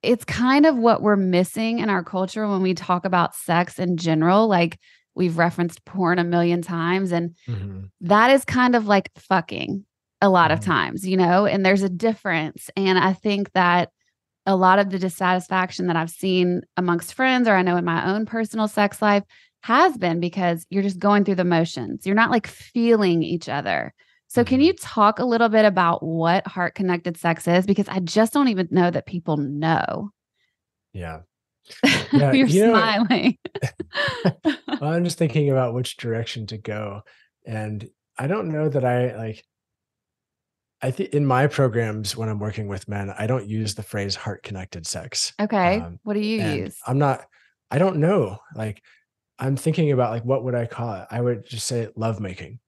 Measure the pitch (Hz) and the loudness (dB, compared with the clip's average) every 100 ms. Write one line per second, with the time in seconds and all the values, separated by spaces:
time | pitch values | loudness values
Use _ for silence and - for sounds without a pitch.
0 | - 233 - - 247 277 311 262 233 220 | 0 0 -2 -2 2 6 4 6 4 4
1 | 208 202 185 180 185 - 226 233 226 190 | 4 2 2 2 0 -2 -4 -2 0 -2
2 | 175 185 190 214 214 196 185 175 - 180 | -2 -4 -4 -4 -2 0 0 -2 -2 -2
3 | 190 180 170 - - 170 180 - 185 170 | 0 0 0 -4 0 0 0 -4 -4 -2
4 | 165 156 165 196 226 185 170 - _ _ | 0 2 4 4 4 2 0 -2 _ _
5 | _ - 175 165 170 170 175 - - 190 | _ -2 -2 2 0 0 -4 -4 -12 -2
6 | 175 180 175 175 170 175 165 170 165 185 | 2 2 2 2 2 0 -2 -4 0 0
7 | 190 175 170 170 - 110 98 95 98 _ | 0 -2 -2 -8 -10 -8 -8 -12 -14 _
8 | 170 208 240 269 - 254 247 240 214 202 | 2 4 6 4 2 0 2 2 4 2
9 | 190 - _ 185 165 98 - 196 - _ | 2 -18 _ 0 0 -8 -6 -8 -10 _
10 | _ _ 202 180 160 160 190 143 69 - | _ _ 4 6 4 2 0 0 0 -4
11 | 190 185 175 180 208 196 190 202 196 180 | -2 2 4 4 2 2 2 2 0 -2
12 | 226 220 202 165 151 - - - 196 185 | -2 -2 -4 -4 -4 -10 -10 -2 2 4
13 | 185 190 214 202 202 196 175 175 - _ | 2 0 -2 -2 -2 2 4 2 0 _
14 | _ _ _ _ - 190 185 190 196 190 | _ _ _ _ -2 2 4 4 2 -2
15 | 185 - 180 185 180 185 180 - 180 165 | -4 -2 0 0 -2 -4 -4 -4 -2 -2
16 | 165 - 190 185 180 180 - - 180 170 | -2 -4 -2 2 2 0 -4 -4 -2 -2
17 | - - 262 254 233 196 180 175 175 165 | -4 -2 0 2 4 4 4 0 0 -2
18 | - 202 220 226 220 220 214 - 202 - | -2 -4 -4 -6 -4 -2 -2 0 -2 0
19 | 214 202 202 _ _ _ - 247 359 254 | 2 2 -2 _ _ _ 0 4 4 2
20 | 180 165 175 180 180 170 - 196 196 185 | -2 -2 -2 -2 -2 -2 -2 -2 -2 0
21 | 202 202 196 185 180 170 165 - 113 - | 2 4 2 0 2 2 2 -4 -10 -8
22 | 190 208 226 233 - - - 240 233 226 | -2 2 2 0 -2 -18 -8 -2 4 4
23 | 196 170 - 170 - 143 101 80 58 _ | 4 2 0 -4 -4 -6 -2 -2 -4 _
24 | _ _ _ - 240 262 311 370 - - | _ _ _ -2 2 4 4 2 -6 2
25 | 208 220 247 233 233 220 214 190 175 170 | 2 2 -2 2 4 6 4 4 0 0
26 | - 165 165 185 - 190 175 - 185 175 | -4 0 2 2 -2 -6 -6 -2 -2 -2
27 | 180 170 170 165 - 175 190 202 196 190 | -4 -2 -2 0 2 2 4 0 0 -4
28 | 175 214 226 294 262 190 180 185 175 170 | 0 2 2 2 2 0 0 2 2 0
29 | - 175 170 151 143 147 160 160 - - | -6 -8 -2 -2 -2 -2 0 0 0 -6
30 | 202 _ _ _ _ _ _ _ _ 98 | -8 _ _ _ _ _ _ _ _ -12
31 | 85 80 - _ _ _ _ - 285 - | -12 -12 -18 _ _ _ _ -2 0 0
32 | - 277 139 262 262 180 220 226 226 208 | 0 2 4 4 4 4 4 4 2 0
33 | 214 185 - - - - - _ - - | 0 2 0 -2 -10 -8 -8 _ -12 -6
34 | 571 494 440 - 320 277 - 285 147 170 | -4 -2 -2 -2 -4 -4 -8 -6 -2 -2
35 | 175 - 160 156 143 131 127 120 117 - | -2 -2 -2 0 0 0 0 -4 -8 -8
36 | 117 113 113 117 104 110 107 107 104 101 | -6 -6 -6 -10 -10 -12 -10 -8 -8 -12
37 | - _ _ _ - 110 107 107 110 _ | -16 _ _ _ -12 -8 -8 -10 -12 _
38 | _ - 139 208 180 151 156 135 127 123 | _ -8 -4 -4 -4 -2 -2 0 0 0
39 | 123 110 110 107 _ _ _ _ _ _ | -2 -4 -10 -12 _ _ _ _ _ _
40 | _ _ _ _ _ _ _ _ 131 127 | _ _ _ _ _ _ _ _ -6 -4
41 | 190 147 143 127 143 - 131 113 113 107 | -4 0 2 2 2 2 0 0 -2 -4
42 | 101 - 113 104 107 107 104 98 - 101 | -8 -6 -6 -4 -6 -6 -8 -8 -8 -8
43 | 98 95 110 127 101 110 107 98 101 104 | -8 -6 -2 -2 -4 -6 -6 -8 -8 -6
44 | 101 98 - 98 - 95 92 90 80 - | -6 -6 -8 -10 -12 -14 -12 -14 -12 -12
45 | 135 - - - 208 214 180 208 170 90 | -10 -6 -6 -4 -2 0 0 0 -6 -14
46 | 214 208 214 220 - 147 92 - - 135 | -6 -4 -4 -2 -2 -4 -8 -12 -4 0
47 | 143 131 - _ _ _ _ 143 190 160 | 0 0 -8 _ _ _ _ 0 0 2
48 | 160 202 107 98 _ - 110 107 _ _ | 0 2 -2 -6 _ -10 -10 -10 _ _
49 | _ _ _ _ 127 139 165 160 156 135 | _ _ _ _ -4 -2 -2 0 0 0
50 | 120 117 117 135 123 123 117 - 117 98 | 0 -2 -4 -4 -2 -4 -6 -8 -8 -8
51 | - 120 123 117 - 113 - 123 110 - | -10 -4 -2 -4 -8 -10 -6 -6 -6 -6
52 | 113 104 101 92 67 120 | -6 -4 -8 -10 -16 -18